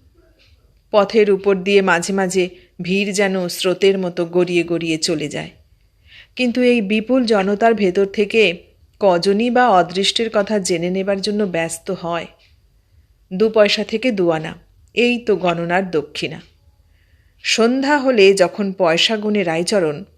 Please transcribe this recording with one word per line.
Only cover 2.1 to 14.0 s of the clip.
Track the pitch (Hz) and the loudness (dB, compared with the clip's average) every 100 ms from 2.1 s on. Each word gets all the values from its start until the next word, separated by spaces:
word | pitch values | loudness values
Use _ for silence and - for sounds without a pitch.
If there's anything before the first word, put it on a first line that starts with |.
মাঝে | 196 185 185 180 - _ - | -2 0 0 -2 -8 _ -12
ভিড় | 175 196 202 | -4 -2 -2
যেন | 196 196 190 175 | 0 0 -2 -4
স্রোতের | - 190 180 196 190 | -4 -2 2 2 2
মতো | 180 175 | -2 -4
গড়িয়ে | 170 180 175 175 | -2 0 2 0
গড়িয়ে | 170 170 165 160 | -2 -4 -4 -4
চলে | - 156 147 | -2 -4 -4
যায়, | 156 165 - _ _ _ _ _ - - - | -8 -12 -16 _ _ _ _ _ -20 -16 -4
কিন্তু | 247 240 | -2 2
এই | 247 240 | 2 2
বিপুল | 196 214 220 262 | 2 -2 2 0
জনতার | 226 208 190 202 226 | 2 0 0 2 2
ভেতর | 220 190 190 196 | 2 2 2 0
থেকে | 214 202 226 190 180 - _ _ _ | -2 0 2 2 0 -12 _ _ _
কজনই | 202 175 185 202 247 | 2 2 2 0 2
বা | 240 247 | 2 4
অদৃষ্টের | 185 170 185 196 - 220 | 4 2 -2 -2 -2 -2
কথা | 214 202 214 | -2 0 -2
জেনে | 185 170 175 | -2 -2 -2
নেবার | 190 190 196 | -4 -2 -4
জন্য | 196 208 | -2 -2
ব্যস্ত | 202 170 165 - - | -2 -2 -6 -8 -8
হয়? | 175 170 170 - _ _ _ _ _ _ _ _ _ _ | -8 -6 -6 -8 _ _ _ _ _ _ _ _ _ _
দু | 185 220 | -2 2
পয়সা | 220 202 214 | 4 2 0
থেকে | 202 220 | -4 -2